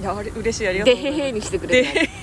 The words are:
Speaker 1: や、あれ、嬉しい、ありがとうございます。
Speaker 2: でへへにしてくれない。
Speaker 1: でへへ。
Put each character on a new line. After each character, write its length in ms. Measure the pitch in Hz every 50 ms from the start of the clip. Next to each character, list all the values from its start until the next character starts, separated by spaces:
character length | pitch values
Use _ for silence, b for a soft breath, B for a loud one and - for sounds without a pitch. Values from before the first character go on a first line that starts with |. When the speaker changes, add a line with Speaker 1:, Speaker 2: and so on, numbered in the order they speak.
Speaker 1:
や、 140 | 190 190 185
あ 80 | 208 202
れ、 80 | 220
嬉 260 | - 226 208 226 220
し 40 | - 220
い、 40 | 190
あ 20 |
り 80 | 185 196
が 60 | 214
と 60 | 247 247
う 20 |
ご 60 | -
ざ 60 | - 277
い 20 |
ま 60 | 294
す。 0 |
Speaker 2:
で 80 | 311 277
へ 20 |
へ 40 | 269 226
に 80 | 214
し 100 | 214 -
て 80 | 196 175
く 80 | -
れ 160 | - 208 254 262
な 60 | 277
い。 40 | -
Speaker 1:
で 60 | 330
へ 40 | 311
へ。 60 | - - -